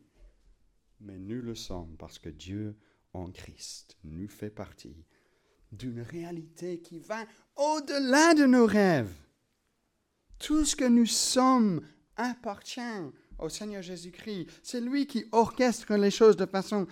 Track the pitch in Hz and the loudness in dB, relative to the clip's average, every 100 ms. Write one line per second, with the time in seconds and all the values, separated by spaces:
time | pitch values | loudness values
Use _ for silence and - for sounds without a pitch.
0 | _ _ - _ _ _ _ _ _ _ | _ _ -20 _ _ _ _ _ _ _
1 | 104 95 95 120 117 110 - 92 82 82 | -18 -16 -12 -10 -10 -12 -10 -10 -12 -16
2 | 82 - 85 76 85 101 107 107 _ _ | -18 -16 -18 -16 -10 -8 -8 -12 _ _
3 | _ 92 87 92 - 78 - - - _ | _ -14 -14 -14 -20 -18 -18 -18 -20 _
4 | 78 82 104 - 104 107 95 - 57 78 | -16 -14 -14 -12 -14 -14 -16 -18 -20 -20
5 | - _ _ _ _ _ _ 101 127 117 | -20 _ _ _ _ _ _ -14 -12 -10
6 | 117 170 170 170 160 - 175 170 - 165 | -12 -12 -12 -12 -14 -14 -10 -10 -12 -16
7 | 151 220 226 _ _ - 294 311 285 285 | -10 -10 -10 _ _ -2 0 0 -2 -2
8 | 262 277 330 311 269 254 226 208 196 151 | 4 6 6 6 6 6 6 6 4 4
9 | 104 85 _ _ _ _ _ _ _ _ | 0 -8 _ _ _ _ _ _ _ _
10 | _ _ _ - - 302 294 - 254 240 | _ _ _ -12 -2 0 0 0 4 4
11 | 233 - - 254 262 262 214 156 - _ | 4 0 0 2 4 4 2 0 -6 _
12 | _ - 247 240 226 202 - - 240 214 | _ -8 -6 -6 -10 -12 -12 -12 -10 -10
13 | 147 - _ - 160 - 214 202 175 180 | -12 -14 _ -12 -10 -10 -12 -12 -12 -14
14 | 175 - 220 196 165 - - 247 240 277 | -16 -16 -10 -10 -10 -16 -10 -8 -2 -2
15 | 277 220 - 226 220 - 254 220 - 208 | -2 -4 0 2 2 2 0 0 -2 2
16 | 202 - 220 175 196 190 185 208 185 | 2 6 8 8 2 -4 -4 -4 -4